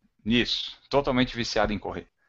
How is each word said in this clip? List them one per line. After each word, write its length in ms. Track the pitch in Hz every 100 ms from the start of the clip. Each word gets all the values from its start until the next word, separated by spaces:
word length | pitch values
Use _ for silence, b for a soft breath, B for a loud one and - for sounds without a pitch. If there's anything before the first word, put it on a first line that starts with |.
| _ _
Isso, 540 | 104 120 104 - - - -
totalmente 480 | 139 143 127 127 117
viciado 340 | 113 110 104
em 80 | 104
correr. 280 | 92 87 - _